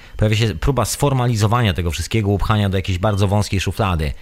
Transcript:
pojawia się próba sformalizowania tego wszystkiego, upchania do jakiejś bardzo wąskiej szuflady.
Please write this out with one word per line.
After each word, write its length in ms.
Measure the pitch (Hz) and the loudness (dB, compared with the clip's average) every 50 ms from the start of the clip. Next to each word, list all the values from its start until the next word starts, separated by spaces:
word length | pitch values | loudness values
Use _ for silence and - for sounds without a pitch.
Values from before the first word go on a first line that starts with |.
| - - - | -20 -12 -4
pojawia 200 | - 110 110 110 | 0 0 2 2
się 180 | 104 117 110 85 | 2 0 0 -2
próba 300 | 78 - - 135 123 110 | -2 0 0 0 0 0
sformalizowania 920 | - - - - 143 135 127 120 123 120 104 107 104 113 123 120 104 87 | -2 -2 0 0 0 2 2 0 0 0 2 2 2 2 2 2 2 0
tego 160 | 92 85 87 | 0 -2 -4
wszystkiego, 380 | 80 - 82 - - 113 104 98 | -4 -4 -6 -2 -2 0 0 2
upchania 400 | 101 92 - - 113 104 101 98 | 0 0 2 0 2 2 2 0
do 100 | 95 98 | 0 -2
jakiejś 200 | - - 92 87 | -2 -2 -2 0
bardzo 300 | 92 110 104 95 104 95 | 0 0 2 2 2 2
wąskiej 320 | 98 107 101 - - 95 | 2 2 0 0 -2 -2
szuflady. 520 | - 101 90 - 113 95 90 78 78 73 - - | -2 -2 -2 -2 -2 0 0 -2 -2 -4 -6 -8